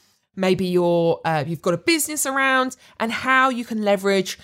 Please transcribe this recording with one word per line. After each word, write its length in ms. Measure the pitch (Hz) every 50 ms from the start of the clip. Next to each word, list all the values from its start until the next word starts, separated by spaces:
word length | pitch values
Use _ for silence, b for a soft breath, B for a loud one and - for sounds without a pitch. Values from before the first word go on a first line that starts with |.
| _ _ _ _ _ _ _
maybe 300 | 190 185 185 190 175 190
you're, 540 | 180 180 180 175 175 170 170 170 165 156 - -
uh, 200 | 165 160 151 160
you've 160 | 165 170 143
got 140 | - 190 175
a 20 |
business 480 | 170 - 339 330 311 - 302 302 294 -
around, 520 | 277 269 269 269 262 262 262 254 262 - b b b b b
and 120 | 226 226
how 380 | 226 - - 254 262 262 262 269
you 160 | 254 233 233
can 180 | - 226 214 208
leverage, 560 | 202 202 196 196 196 196 196 190 - - B